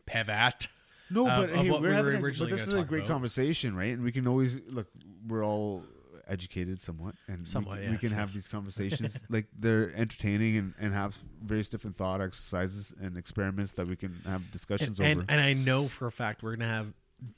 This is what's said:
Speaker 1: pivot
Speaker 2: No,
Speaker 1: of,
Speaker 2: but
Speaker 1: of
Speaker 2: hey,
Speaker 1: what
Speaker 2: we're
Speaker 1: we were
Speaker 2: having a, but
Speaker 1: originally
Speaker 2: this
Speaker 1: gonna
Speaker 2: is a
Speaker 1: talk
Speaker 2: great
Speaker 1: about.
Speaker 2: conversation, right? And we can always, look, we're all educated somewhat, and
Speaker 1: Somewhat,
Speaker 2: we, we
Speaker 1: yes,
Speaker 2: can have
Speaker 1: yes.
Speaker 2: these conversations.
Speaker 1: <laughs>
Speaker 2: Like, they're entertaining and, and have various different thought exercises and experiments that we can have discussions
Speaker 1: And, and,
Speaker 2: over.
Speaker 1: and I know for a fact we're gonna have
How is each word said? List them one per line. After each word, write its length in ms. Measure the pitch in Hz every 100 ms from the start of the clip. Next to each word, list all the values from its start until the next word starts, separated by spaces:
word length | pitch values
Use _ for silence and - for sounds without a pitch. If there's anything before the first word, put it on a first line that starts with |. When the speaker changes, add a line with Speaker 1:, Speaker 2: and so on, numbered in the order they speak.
| -
Speaker 1:
pivot 600 | 117 107 107 120 - - _ _ - -
Speaker 2:
No, 140 | 196 254
Speaker 1:
of, 140 | -
Speaker 2:
but 100 | 170
Speaker 1:
of 60 | 175
Speaker 2:
hey, 140 | 180
Speaker 1:
what 100 | 151
Speaker 2:
we're 80 | 175
Speaker 1:
we 40 |
were 20 | -
Speaker 2:
having 180 | 143
a, 40 | 135
but 60 | 139
Speaker 1:
originally 260 | 135 170
Speaker 2:
this 80 | 190
Speaker 1:
gonna 60 | 196
Speaker 2:
is 20 |
a 40 | 202
Speaker 1:
talk 60 | 143
Speaker 2:
great 100 | 156
Speaker 1:
about. 40 | -
Speaker 2:
conversation, 600 | 147 123 - 139 165 127
right? 180 | 92 101
And 80 | 123
we 80 | 120
can 140 | 127 123
always, 320 | 127 131 131 -
look, 180 | 127 98 - 98 95 110
we're 180 | 110
all 400 | 107 107 104 92 90 - 64 85 -
educated 520 | 95 92 92 90 95
somewhat, 360 | - 80 90 - -
and 220 | 90 82
Speaker 1:
Somewhat, 320 | 131 98 101
Speaker 2:
we, 60 | 101
we 60 |
Speaker 1:
yes, 60 | 110
Speaker 2:
can 100 | 117
have 180 | 104 101
Speaker 1:
yes. 60 |
Speaker 2:
these 140 | 98 -
conversations. 680 | 107 98 101 98 143 110 127
Speaker 1:
<laughs> 40 | -
Speaker 2:
Like, 180 | 113 107 -
they're 340 | 113 110 98 101
entertaining 600 | 113 - 104 104 113 110
and, 180 | 95 -
and 140 | 104
have 240 | 101 98 98 - -
various 240 | 104 110 101
different 300 | 110 107 90
thought 240 | 92 95
exercises 720 | 95 - - 92 95 101 101 -
and 160 | 95 90
experiments 540 | - 107 98 95 98
that 160 | - 90
we 80 | 90
can 240 | 95 87
have 240 | 95 95 90
discussions 480 | 92 - 101 139 98
Speaker 1:
And, 80 | 147
and, 100 | 151
Speaker 2:
over. 40 | 95
Speaker 1:
and 100 | 147
I 140 | 139
know 340 | 135 131 131 139
for 180 | - 120
a 60 |
fact 320 | - 110 107
we're 100 | 110
gonna 140 | 113 113
have 220 | 113 107 - _ - 123